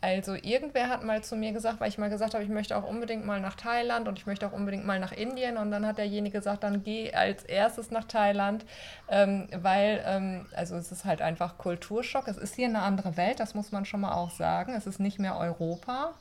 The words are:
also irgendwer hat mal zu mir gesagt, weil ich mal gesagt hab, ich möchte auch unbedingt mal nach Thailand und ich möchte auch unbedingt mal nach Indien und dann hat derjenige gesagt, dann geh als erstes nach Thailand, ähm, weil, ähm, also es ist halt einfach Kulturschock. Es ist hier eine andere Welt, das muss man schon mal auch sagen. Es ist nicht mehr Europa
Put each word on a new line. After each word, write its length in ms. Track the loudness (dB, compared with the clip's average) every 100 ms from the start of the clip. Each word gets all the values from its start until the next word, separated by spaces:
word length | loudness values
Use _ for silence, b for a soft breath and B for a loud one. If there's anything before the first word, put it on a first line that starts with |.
also 320 | 2 2 0 -4
irgendwer 540 | 0 0 2 0 2
hat 160 | 0 0
mal 180 | -2
zu 140 | -2 -4
mir 160 | -2
gesagt, 260 | 0 -2 0
weil 80 | -2
ich 100 | 0
mal 120 | -2
gesagt 240 | 0 0
hab, 80 | 0
ich 80 | -2
möchte 260 | -2 0 -2
auch 80 | -2
unbedingt 400 | -4 -2 -4 -2
mal 140 | -2
nach 160 | -2 -4
Thailand 540 | 0 0 2 0 0
und 100 | -4
ich 60 | -4
möchte 200 | -2 -2
auch 60 |
unbedingt 340 | -2 -2 -2 0
mal 140 | 0
nach 140 | 0
Indien 420 | -4 -4 -2 -2 0
und 160 | 0
dann 140 | 0 0
hat 120 | 0
derjenige 420 | 0 0 0 0
gesagt, 260 | -2 0 0
dann 180 | 0
geh 300 | 0 -4 -2
als 320 | 2 2 2 0
erstes 440 | 4 4 2 -4
nach 140 | -4
Thailand, 640 | 0 4 4 6 2 0 -6 B B B 2
ähm, 400 | 6 6 6 0 0
weil, 480 | 4 6 6 4 2
ähm, 400 | 0 0 -2 -6 -6
also 180 | -4 -4
es 160 | -6
ist 140 | -6 0
halt 160 | 2
einfach 360 | 2 0 -2 -2
Kulturschock. 680 | -4 -2 -2 -4 -2 -4 -4
Es 80 | -6
ist 180 | -6 -2
hier 120 | 0
eine 140 | 2
andere 340 | 2 2 0 2
Welt, 240 | 2 2
das 160 | -2 -4
muss 160 | -4
man 140 | -4 -4
schon 160 | -2
mal 100 | 0
auch 180 | 0 -2
sagen. 420 | 0 0 2 0 -4
Es 120 | -6
ist 120 | -2
nicht 200 | -2 0
mehr 180 | -2 0
Europa 760 | -2 0 -2 -2 -4 -4 -4 -6